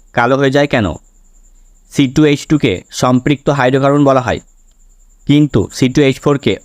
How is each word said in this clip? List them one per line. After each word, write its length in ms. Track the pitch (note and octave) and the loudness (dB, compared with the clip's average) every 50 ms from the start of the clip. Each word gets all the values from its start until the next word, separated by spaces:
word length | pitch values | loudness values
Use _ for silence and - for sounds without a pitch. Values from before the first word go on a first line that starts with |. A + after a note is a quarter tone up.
| _ _ - | _ _ -4
কালো 200 | B2 A#2+ B2 C3+ | -2 0 0 0
হয়ে 180 | C3+ C#3 C3+ C3 | 0 0 0 0
যায় 140 | C#3+ D3 D3 - | -2 -2 -2 0
কেন? 140 | B2 G#2 E2+ - - - _ _ _ _ _ _ _ _ _ _ _ _ _ _ _ _ _ | -2 -2 -2 -6 -8 -14 _ _ _ _ _ _ _ _ _ _ _ _ _ _ _ _ _
সি 120 | - - C#3+ | -2 0 0
টু 140 | B2+ C3 D#3 D#3 | 0 2 2 2
এইচ 160 | D3 D3 - - | 2 2 -2 -2
টুকে 260 | - D#3 C#3+ - A#2+ F2+ - - _ | -2 -2 0 0 -2 -2 -4 -8 _
সম্পৃক্ত 560 | - - - B2+ B2+ B2+ - D3 D3 - - - | -6 -4 -2 0 0 0 0 -2 -4 -2 -2 -4
হাইড্রোকার্বন 520 | C#3+ C#3 B2 B2+ C3+ C3+ C3+ C#3 C#3+ D3 C#3+ | -2 0 0 0 0 0 0 0 2 2 2
বলা 160 | C3+ C3+ C3 | 2 2 2
হয়, 180 | A#2+ A2 E2 - - _ _ _ _ _ _ _ - _ _ _ _ _ _ _ _ | 0 -2 -6 -6 -10 _ _ _ _ _ _ _ -20 _ _ _ _ _ _ _ _
কিন্তু 320 | - C#3+ D3 D3+ C#3 - A#2 F#2 - - | 0 2 2 2 2 0 -2 -2 -2 -2
সি 120 | - C3+ B2 | -2 -2 0
টু 100 | B2+ D3+ | 2 2
এইচ 160 | C#3+ C3+ C3 - | 2 2 0 -2
ফোরকে 340 | - D3 C#3+ C3 - A#2 F#2+ - | -2 -2 -2 0 -2 -2 -4 -2